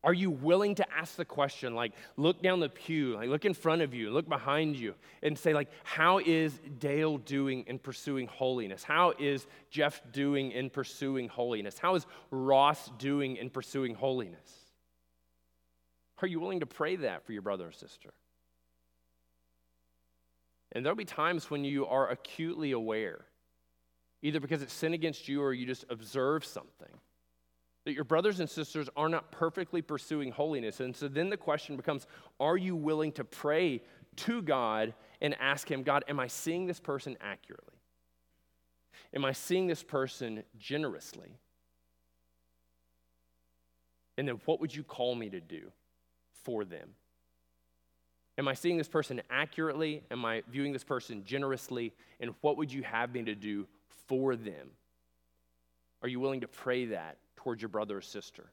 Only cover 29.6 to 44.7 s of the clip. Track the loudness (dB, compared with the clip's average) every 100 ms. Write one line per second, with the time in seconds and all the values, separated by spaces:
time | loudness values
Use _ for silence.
29.6 | -4 -4 -2 -6 -2 -4 -4 -2 -2 0
30.6 | -4 -4 -6 -4 -4 -2 -2 -2 0 -2
31.6 | -2 -8 -8 -10 -12 -20 -20 _ 2 4
32.6 | 2 0 0 0 0 -4 -10 -2 2 4
33.6 | 4 0 -6 -20 -20 -6 -2 0 2 2
34.6 | 4 2 0 -4 -20 -4 -2 0 0 0
35.6 | -2 -2 2 2 2 -2 -2 -4 -2 -2
36.6 | -2 -4 -4 -4 -6 -10 -10 -10 -12 -20
37.6 | -20 _ _ _ _ _ _ _ _ _
38.6 | _ _ _ -20 -10 -2 -2 -2 0 2
39.6 | 2 0 -2 -2 -2 -4 -8 -8 -12 -16
40.6 | -6 -4 -4 -6 -12 -18 -20 -20 _ _
41.6 | _ _ _ _ _ _ _ _ _ _
42.6 | _ _ _ _ _ _ _ _ _ _
43.6 | _ _ _ _ _ -4 -4 -2 0 0
44.6 | 0